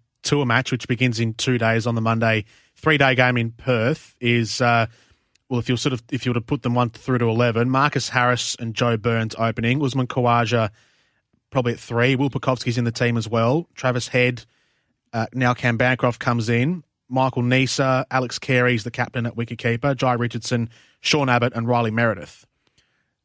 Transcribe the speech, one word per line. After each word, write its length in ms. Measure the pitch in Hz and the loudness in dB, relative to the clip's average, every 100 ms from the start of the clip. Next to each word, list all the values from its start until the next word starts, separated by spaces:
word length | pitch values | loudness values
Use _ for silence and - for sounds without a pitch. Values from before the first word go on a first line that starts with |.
| _ _ | _ _
tour 240 | - 147 120 | -2 0 2
match, 260 | 120 - | 0 0
which 160 | 120 - | -4 -4
begins 320 | 120 127 110 | 0 0 0
in 140 | 113 | -2
two 240 | 110 - 123 | -2 -2 0
days 280 | 113 113 117 | 2 2 0
on 80 | |
the 60 | 117 | 0
Monday, 460 | 113 113 113 110 101 _ _ _ | 0 0 2 0 -4 _ _ _
three-day 380 | 156 147 135 | 0 2 4
game 220 | 127 127 123 | 4 2 2
in 140 | 113 | -2
Perth, 640 | 117 - 120 113 156 - _ | -4 -2 0 0 -2 -8 _
is, 400 | 120 120 110 - | 0 2 0 0
uh, 240 | 123 117 113 - _ _ _ _ _ | 2 2 0 -4 _ _ _ _ _
well, 100 | 123 | -4
if 80 | 117 | 0
you're 80 | 123 | 0
sort 140 | 147 | 0
of, 100 | 127 - | -4 -4
if 140 | 127 | -6
you 60 | 127 | -2
were 40 | |
to 60 | 120 | -4
put 220 | 113 143 | -2 -4
them 120 | 127 | 0
one 140 | 120 120 | 0 0
through 300 | - - 127 | -2 -4 0
to 80 | 117 | 2
eleven, 420 | 113 120 113 120 | 2 2 2 0
Marcus 400 | 131 143 135 - | 2 0 0 -2
Harris 480 | 131 123 123 - - | 0 2 0 -2 -6
and 160 | 117 | -8
Joe 220 | 107 120 113 | -2 0 0
Burns 380 | 110 113 110 - | 0 0 -2 -2
opening, 440 | 113 113 117 131 | -2 0 0 0
Usman 220 | 139 131 123 | 0 -2 -2
Khawaja 640 | - 120 120 113 117 107 - _ _ _ _ _ _ _ | 0 2 2 2 0 0 -4 _ _ _ _ _ _ _
probably 240 | 135 120 | -2 -2
at 40 | 117 | -4
three, 380 | - 117 123 127 | -6 0 2 2
Will 140 | 139 | 0
Pucovski's 480 | 135 - 127 - 120 | -2 -2 -2 -2 -2
in 60 | |
the 60 | 117 | -2
team 260 | 117 120 117 | 0 0 0
as 100 | 104 | -2
well, 400 | 113 117 147 175 | 0 2 0 -2
Travis 340 | - 131 123 - | -6 -2 -2 -2
Head, 380 | 131 123 123 - _ _ _ _ _ _ | 0 0 0 -10 _ _ _ _ _ _
uh, 140 | 117 110 | -4 -4
now 180 | 127 123 | 0 0
Cam 240 | 123 127 117 | 2 0 2
Bancroft 440 | 123 127 123 113 | 0 2 0 0
comes 280 | - 120 113 | 0 0 2
in, 360 | 117 135 180 - _ _ | 0 0 -2 -8 _ _
Michael 320 | 127 131 127 | 0 0 0
Neser, 640 | 123 127 131 - 135 131 - | 2 2 2 0 2 0 0
Alex 280 | 131 127 - | -2 -2 -6
Carey's 460 | - 127 123 123 | 0 2 2 0
the 60 | 117 | -2
captain 360 | 120 120 123 117 | -6 -6 -4 -6
at 80 | 117 | -6
wicketkeeper, 580 | 117 117 120 117 143 | -8 -4 -4 -2 -2
Jhye 240 | 135 131 120 | 0 0 0
Richardson, 520 | 120 117 - 123 113 - _ _ | -2 -4 -4 -2 -2 -8 _ _
Sean 280 | - 151 135 | 0 2 2
Abbott 240 | 123 120 | 2 2
and 140 | 117 117 | 0 0
Riley 220 | 120 113 | 0 0
Meredith. 560 | 113 117 101 80 - _ _ _ _ _ _ _ _ | 0 0 0 -8 -18 _ _ _ _ _ _ _ _